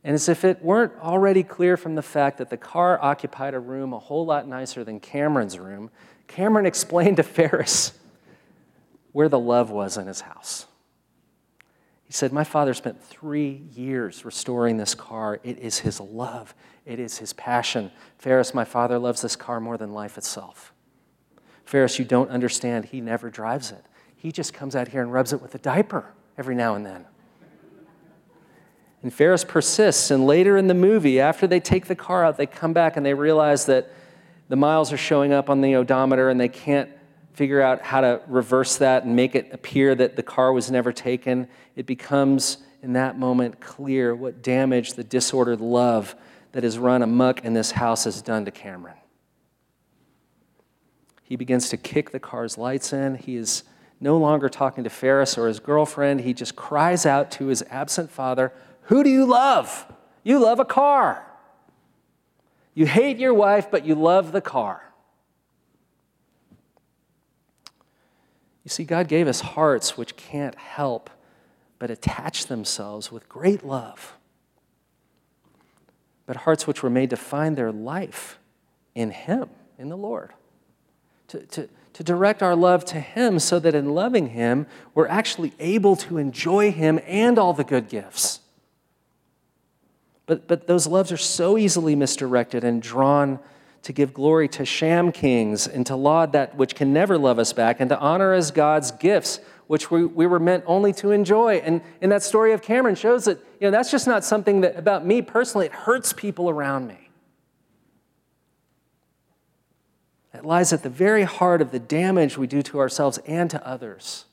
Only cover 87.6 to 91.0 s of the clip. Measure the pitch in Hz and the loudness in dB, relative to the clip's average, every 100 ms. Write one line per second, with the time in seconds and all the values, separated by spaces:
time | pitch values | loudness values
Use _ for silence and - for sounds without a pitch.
87.6 | 131 131 107 110 - - - - _ _ | 0 0 -2 -10 -10 -4 -4 -6 _ _
88.6 | _ _ _ _ _ _ _ _ _ _ | _ _ _ _ _ _ _ _ _ _
89.6 | _ _ _ _ _ _ - 160 - 170 | _ _ _ _ _ _ -4 -4 -2 -4
90.6 | - 175 156 185 | 2 0 2 0